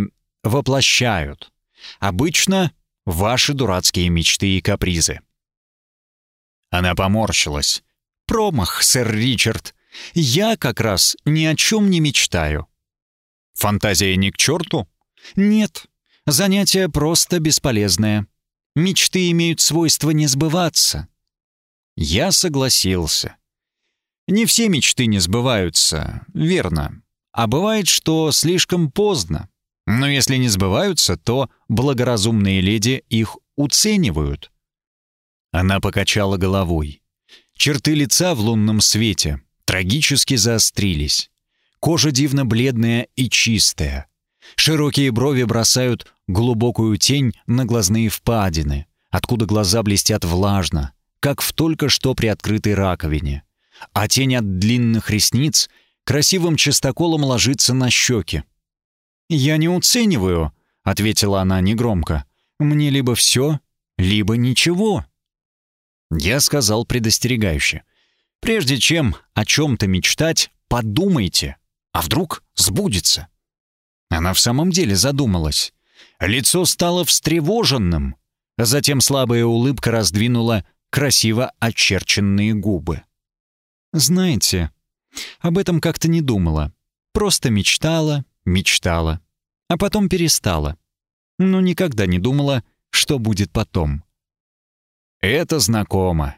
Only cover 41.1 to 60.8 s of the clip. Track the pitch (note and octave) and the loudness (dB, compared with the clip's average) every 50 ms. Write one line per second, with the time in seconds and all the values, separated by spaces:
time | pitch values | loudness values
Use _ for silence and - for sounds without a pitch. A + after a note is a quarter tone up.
41.1 | - - - - _ _ _ _ _ _ _ _ _ _ - D#3 E3 D#3 C#3 D#3 | -2 -4 -4 -6 _ _ _ _ _ _ _ _ _ _ -2 0 2 2 2 2
42.1 | B2+ B2+ D3 C#3 C3+ C#3+ C3+ G#2+ A2+ A#2 C3 C3+ B2 A2 A#2 A#2 A#2 A#2+ B2 - | 2 0 0 0 0 0 0 0 0 2 2 0 0 0 0 2 0 0 -2 -4
43.1 | _ - C3 G#2+ - - - A#2 A2+ F#2+ - - - - D#2 C#2 C#2 C#2 - _ | _ -6 -4 -2 0 0 0 2 2 2 2 0 -2 -2 -4 -6 -6 -8 -10 _
44.1 | _ _ _ _ _ _ - - - - - C#3+ D#3+ D3 D3+ C#3+ - C#3 C#3 C3 | _ _ _ _ _ _ -20 -10 -6 -2 0 0 0 0 0 0 0 0 0 0
45.1 | A2 A#2+ B2+ D3 C#3 B2+ B2 A2 A#2 A#2 A2 - - B2+ B2+ B2 A2+ - - - | 0 0 0 0 0 0 0 0 0 2 2 2 2 2 0 0 -2 -4 -6 -12
46.1 | _ _ _ - F2 A2 A#2 B2+ A#2+ G#2+ A#2+ A#2+ G#2+ - A2 A2 G#2 G2 - - | _ _ _ -2 0 0 2 2 2 0 0 0 0 0 0 0 0 2 2 2
47.1 | C#3 C#3+ C3+ A#2 - - _ - A#2+ B2+ C3 G#2+ A#2 A#2 G2+ - A2 A2+ A2+ G#2 | 2 2 0 0 -2 -4 _ -2 -2 0 0 0 0 0 2 2 2 2 0 0
48.1 | - - - A#2 A#2 A2 G2 F#2 D#2+ D#2+ D2 C#2+ C#2+ C#2+ - _ _ _ _ _ | -2 -2 -2 -2 0 0 0 0 0 -2 -2 -2 -2 -4 -6 _ _ _ _ _
49.1 | - - - - B2+ G#2+ A2+ F2+ G#2+ G#2+ G#2 F2 G#2 A#2 G#2 G2+ G2+ F#2 - - | -6 -4 -2 -2 0 0 0 0 0 2 2 2 2 0 0 0 0 0 0 0
50.1 | G#2+ - - E2 E2+ F2+ G2+ G2+ G2+ G2 E2+ - - D2+ C#2 C2 - _ _ _ | -2 -2 -2 0 0 0 2 2 0 0 0 -2 -2 -2 -4 -4 -8 _ _ _
51.1 | _ _ - C#3+ C#3 - - - - - D#3 E3 D#3 - D3+ B2+ - - - C3+ | _ _ -2 -2 -2 -2 -4 -4 -2 0 0 0 0 0 0 0 0 0 0 -2
52.1 | B2+ - A#2 A2 G2 - - - G#2+ G#2 - G#2 G2+ F#2 G2 F#2 F2 - - D2+ | 0 0 0 0 0 -2 -2 -2 -2 0 0 0 0 2 0 0 -2 -2 -2 -2
53.1 | D#2 D2+ - C#2 C#2+ C#2+ - _ _ _ _ _ _ - - - - G2 G#2 - | -2 -2 -2 -4 -6 -6 -8 _ _ _ _ _ _ -20 -12 -6 -4 -2 0 2
54.1 | - C3 C3+ C3 B2+ B2 G#2+ G2 F#2 F2+ G2+ A2 B2 B2 A#2+ A2+ A2+ A2 - - | 2 2 2 2 2 0 0 0 0 0 2 2 2 2 2 2 2 0 0 0
55.1 | G#2+ G#2 - - - A#2+ D3 E3 - - - - _ _ _ _ _ _ - - | 0 2 2 2 2 2 2 2 2 0 -2 -2 _ _ _ _ _ _ -4 -2
56.1 | C3 D3 C#3+ - F#3 F#3 D#3+ E3+ D3+ - - D3 C#3 - - C3+ - - E3+ E3+ | 0 2 2 2 2 2 2 2 2 2 2 2 0 0 0 -2 0 0 0 0
57.1 | D#3+ D3+ C#3+ C3 B2+ G#2+ A2 B2 C#3 - - - B2+ C3 C3 B2 - - - - | 0 0 0 0 0 2 2 0 0 0 0 0 2 2 2 2 2 2 2 0
58.1 | B2 G#2 F2 - - D2+ - _ _ _ _ _ _ _ _ _ _ _ _ _ | 0 -2 -2 -4 -6 -8 -8 _ _ _ _ _ _ _ _ _ _ _ _ _
59.1 | _ _ _ - E3 C#3+ B2+ D3+ D#3 D#3 D#3+ E3+ F3+ E3+ - - - A#3+ A#3 G#3 | _ _ _ -2 0 2 2 2 2 2 2 0 0 0 0 2 2 2 2 2
60.1 | E3 G#2+ F#2 F#2 F2 E2 D#2+ D2+ - _ _ _ _ _ | 2 2 2 2 2 0 0 -2 -6 _ _ _ _ _